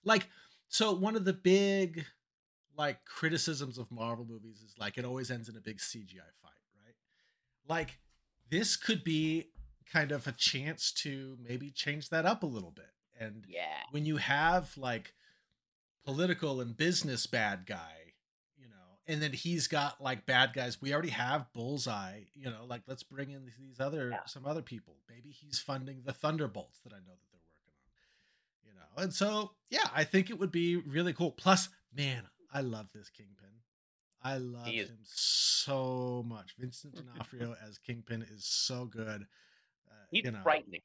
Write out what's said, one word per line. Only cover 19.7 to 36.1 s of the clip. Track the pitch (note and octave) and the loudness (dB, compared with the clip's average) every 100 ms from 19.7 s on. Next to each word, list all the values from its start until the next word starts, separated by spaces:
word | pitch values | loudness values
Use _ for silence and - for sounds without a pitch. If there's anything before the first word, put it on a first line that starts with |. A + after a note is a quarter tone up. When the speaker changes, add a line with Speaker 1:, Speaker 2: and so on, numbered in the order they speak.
| D3+ C#3+ - | 2 0 -2
Speaker 1:
like, | C#3 B2 - | -4 -2 4
bad | B2+ C3 | 6 6
guys. | C3 B2 A#2 | 4 -4 -4
We | C3+ | 0
already | D3 C#3+ | 0 0
have | B2+ B2 D3 B2+ | -2 0 0 -2
Bullseye, | A#2+ A#2+ C#3+ B2 G#2 F#2+ G#2 G2+ | -8 -4 -2 -2 -4 -6 -10 -18
you | D3 C3+ | -12 -10
know, | A2 B2 | -10 -10
like, | A#2+ G#2 | -12 -10
let's | C3 | -12
bring | - C3+ C#3 | -12 -10 -10
in | C#3 C3 A#2 | -10 -16 -20
these | C3+ B2+ | -20 -4
other, | - D#3 B2 | -2 0 -2
Speaker 2:
Yeah. | A#2+ - | -4 -8
Speaker 1:
some | C#3 C#3 | -8 -4
other | D#3+ | -4
people. | - A#2 - D2+ - | -4 -12 -14 -20 -20
Maybe | A#2 B2 | -20 -20
he's | C#3 D3 C3+ | -20 -6 -6
funding | - C3+ C3 C3+ | -4 -6 -8 -10
the | B2+ | -10
Thunderbolts | B2+ D3+ D#3 C#3 G2 - - | -2 0 0 -2 -4 -12 -18
that | - | -20
I | G2+ | -20
know | F2+ F#2 | -20 -20
that | _ | _
they're | F2+ | _
working | _ _ _ | _ _ _
on, | _ _ _ _ _ _ _ _ _ G#2+ | _ _ _ _ _ _ _ _ _ -20
you | F#2+ | -20
know? | - A#2+ | -14 -4
And | F#3 | -2
so, | F#3 G3+ G#3+ G3+ _ _ | 2 2 2 -2 _ _
yeah, | C#4 G#4 | 0 2
I | C#3+ | 2
think | D3+ G3 F#3 | 6 6 4
it | G3+ | 0
would | F#3 | 0
be | E3+ E3+ F3 | 2 4 2
really | D3 C#3+ F3 | 0 0 0
cool. | D#3 F3 | 2 0
Plus, | - F#3+ F#3 - - _ | 4 6 8 6 -6 _
man, | B2+ C#3 B2+ G2 _ _ | -4 -2 -2 -6 _ _
I | C#3 | -4
love | C3 A2 G2+ | -4 -4 -10
this | G#2+ - | -18 -20
Kingpin. | - G#2 F#2+ F#2+ A2+ _ _ _ _ _ _ | -20 -20 -20 -20 -20 _ _ _ _ _ _
I | B2+ C3+ | -4 -4
love | B2+ A#2+ A#2 | -4 -8 -4
Speaker 2:
He | A2+ | -4
is | G2 | -4
Speaker 1:
him | A2 | -10
so | A2 - - - - - - C3+ C3 B2+ B2 | -10 -2 2 4 4 2 2 0 0 0 -2